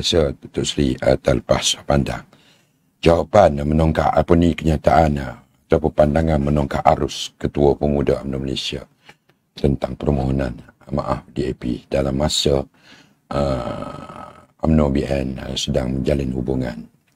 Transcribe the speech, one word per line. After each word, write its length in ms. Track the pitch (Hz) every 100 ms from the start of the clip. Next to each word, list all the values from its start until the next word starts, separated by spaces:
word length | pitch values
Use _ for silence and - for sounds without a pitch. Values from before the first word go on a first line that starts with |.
rasa 320 | - 87 71 -
Datuk 280 | - - -
Seri, 240 | - 69 64
eh, 160 | 64 65
terlepas 640 | - 62 - 65 - - -
pandang. 340 | 71 64 55 - _ _ _ _ _ _ _
Jawapan 640 | 82 85 80 107 87 71
menongkak, 480 | 73 78 80 76 73
apa 200 | 78 - 85
ni, 160 | 85
kenyataan, 580 | 78 78 76 - 71 78 71
eh, 180 | 65 57 _ _ _
ataupun 240 | 80 76 -
pandangan 440 | 73 76 80 76
menongkak 440 | 71 73 69 73
arus 480 | - 76 71 - - -
Ketua 320 | 64 71 71 65
Pemuda 440 | 73 71 67 64
umno 160 | 65 67
Malaysia 440 | 67 65 - 67 - _ - _ _ _ _ -
tentang 400 | 71 67 67 64
permohonan 580 | - 71 65 67 64 58 - _ -
maaf 320 | 71 - 67 -
D 180 | 71 73
A 20 | -
P 320 | 62 58 -
dalam 260 | 69 67
masa, 480 | 67 73 - 76 69 67 _ _ - _ _ -
eh, 1300 | 71 69 65 58 55 - - - 50 50 - - _ 76
umno 240 | 78 71
B 160 | 69 65
N, 320 | 69 65 64
eh, 160 | 65 65
sedang 440 | - 69 64 65
menjalin 300 | 65 71 65 64
hubungan 400 | 62 65 60 58 62 _ _